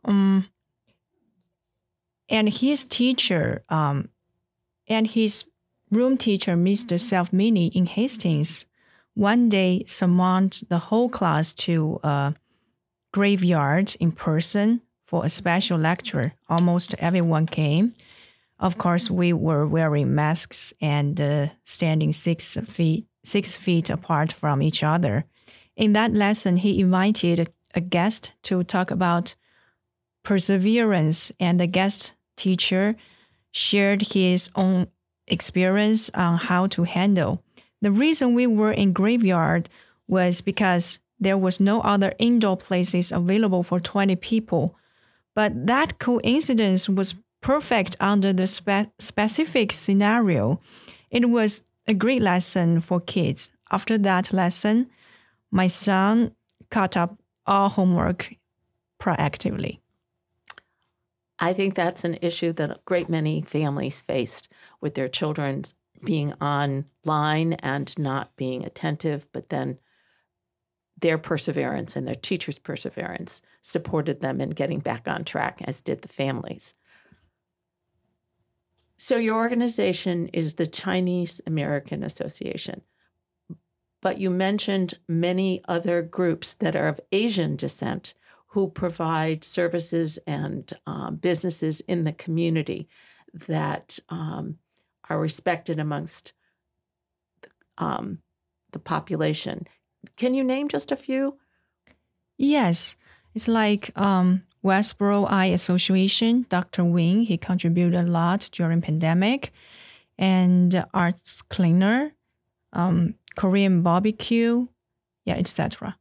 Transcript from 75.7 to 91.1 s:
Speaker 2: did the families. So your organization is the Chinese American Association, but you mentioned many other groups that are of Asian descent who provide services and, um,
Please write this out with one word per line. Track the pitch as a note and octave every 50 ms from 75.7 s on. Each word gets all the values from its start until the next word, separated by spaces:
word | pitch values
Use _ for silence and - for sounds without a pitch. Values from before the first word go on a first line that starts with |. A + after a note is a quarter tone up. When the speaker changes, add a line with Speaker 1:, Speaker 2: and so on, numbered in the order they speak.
| C#3+ -
Speaker 2:
did | - - - -
the | -
families. | - - - C#3 C3+ C3 A#2+ - - - - - - - _ _ _ _ _ _ _ _ _ _ _ _ _ _ _ _ _ _ _ _ _ _ _ _ _ _ _ _ _ _ _ _ _ _ _ _ _ _ _ _ _ _ _ _
So | _ - - C4
your | A#3 A#3 A3 A3
organization | A3 A3+ A#3 B3 A#3 A#3+ A#3+ - - - - F3+ - - F#3+ F3 F3 E3+ -
is | - E3+ D#3+ D3+ -
the | - E3
Chinese | D#3+ - - - F#3+ F3+ F#3 F3+ F3+ F3+ F3+ F3 E3+ - - -
American | - D#3+ D#3 C#3 D3 D3 C#3+ - - - - -
Association, | - - - - - - - - - - - - - - - _ _ _ _ _ _ _ _ _ _ _ _ _ _ - _ _ _ _ _ _ _ _ _
but | - F#3+ -
you | - F#3+ F#3
mentioned | F3+ F#3 F#3+ F#3+ G#3 G#3 - - G3 F#3+ F#3 F3 - - _
many | - E3 E3 E3+ F3 F3+ F#3 F#3+ F#3+ F#3 - - -
other | F3+ E3+ F3 F3+ F3 F3
groups | E3 E3 - - F#3 E3+ E3 - - - -
that | - - D#3+ D#3+
are | - D3 D#3
of | C#3+ - - _ -
Asian | G3 A3 A#3+ G#3 F#3+ D#3+ D3+ D3
descent | C#3+ - C3+ - - - A2+ B2 F#3 - - - _ _ _ - _ _ _ -
who | G#3 G3 E3+
provide | - - - F3 E3 - E3+ D#3+ E3 D#3 D#3+ D#3+ D#3+ D#3 -
services | - - - F3 E3+ E3+ F3 D#3+ - - E3 E3 D#3 - - _
and, | - D3 D3 D3+ D#3+ - - - - - - _
um, | - - D3+ C#3 -